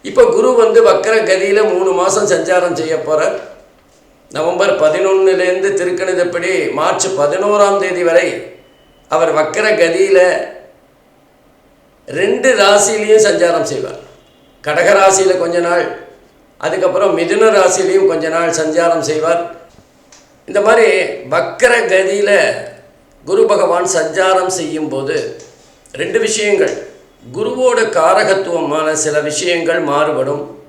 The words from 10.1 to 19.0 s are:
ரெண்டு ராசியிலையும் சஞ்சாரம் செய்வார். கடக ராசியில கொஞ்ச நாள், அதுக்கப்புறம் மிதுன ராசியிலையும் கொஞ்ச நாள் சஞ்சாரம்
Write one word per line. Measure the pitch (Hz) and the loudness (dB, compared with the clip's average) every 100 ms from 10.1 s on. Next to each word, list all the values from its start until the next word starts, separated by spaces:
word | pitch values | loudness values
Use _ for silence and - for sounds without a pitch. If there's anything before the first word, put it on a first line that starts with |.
| 185 180 160 - - - _ _ _ _ _ _ _ _ _ _ _ _ _ - | 4 4 0 -6 -14 -20 _ _ _ _ _ _ _ _ _ _ _ _ _ -10
ரெண்டு | 156 196 247 262 214 | -4 -2 0 0 2
ராசியிலையும் | 196 208 214 214 214 214 - | 4 4 2 -2 4 4 4
சஞ்சாரம் | 170 170 143 - | 2 0 0 -4
செய்வார். | 131 - - - _ _ _ _ _ | -6 -8 -12 -18 _ _ _ _ _
கடக | 147 156 190 196 | -4 0 2 4
ராசியில | 190 190 190 175 | 4 4 2 2
கொஞ்ச | 170 175 170 | 0 0 0
நாள், | 175 - - - - _ _ _ _ | 0 -2 -8 -16 -20 _ _ _ _
அதுக்கப்புறம் | 156 - 180 180 202 165 | -6 -2 0 2 0 0
மிதுன | 170 214 220 | -2 2 2
ராசியிலையும் | 208 180 - 190 190 190 | 4 2 0 0 2 2
கொஞ்ச | 156 160 | 0 -2
நாள் | 165 170 160 | -2 -2 -2
சஞ்சாரம் | 156 160 170 165 | -2 0 0 0